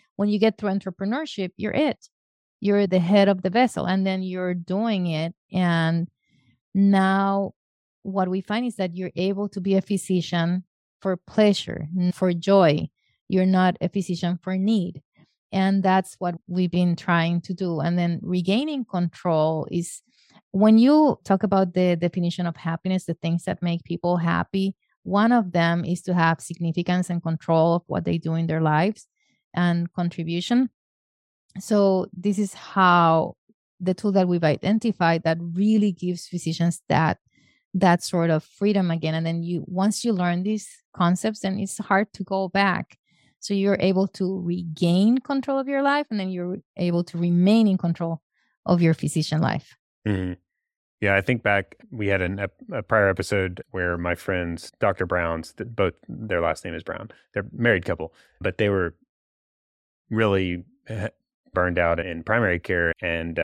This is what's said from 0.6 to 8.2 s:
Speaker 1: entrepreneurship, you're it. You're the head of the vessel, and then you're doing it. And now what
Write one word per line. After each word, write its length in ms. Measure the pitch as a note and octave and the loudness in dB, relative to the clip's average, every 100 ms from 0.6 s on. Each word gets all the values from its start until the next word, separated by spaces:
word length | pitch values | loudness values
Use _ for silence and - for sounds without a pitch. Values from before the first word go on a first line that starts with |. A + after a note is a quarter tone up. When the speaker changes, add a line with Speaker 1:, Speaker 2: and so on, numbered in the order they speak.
| G#3 | -2
Speaker 1:
entrepreneurship, 800 | F#3+ F#3+ F3 G3 B3+ D#4 - F#3 - | -4 -6 -6 -6 -4 -6 -8 -8 -8
you're 160 | G#3 | -4
it. 360 | - D4+ - - _ _ _ _ _ | -2 -2 -4 -12 _ _ _ _ _
You're 260 | G3+ G3+ G3+ | 0 2 2
the 140 | F#3 | 2
head 280 | E3+ G3+ G3 | 4 4 4
of 140 | F#3+ | 2
the 80 | F#3 | 0
vessel, 360 | G#3 B3+ - - | 2 2 0 -2
and 200 | F#3+ F#3+ | 0 0
then 160 | F#3+ | -2
you're 320 | F#3 F#3 F3+ | -4 -4 -4
doing 540 | F3+ E3+ F#3 A3+ G3+ F3 | -4 -4 -4 0 0 -2
it. 260 | D#3 E3 - _ | -2 -4 -8 _
And 560 | F#3 F3 E3 E3 E3 E3+ _ _ _ _ _ _ | -2 2 2 2 0 -2 _ _ _ _ _ _
now 800 | F#3+ G3 G3 F#3+ F#3+ G3 G3 G3 - _ _ _ _ | 2 4 4 4 2 2 0 -2 -8 _ _ _ _
what 260 | F#3+ F#3+ | -6 -2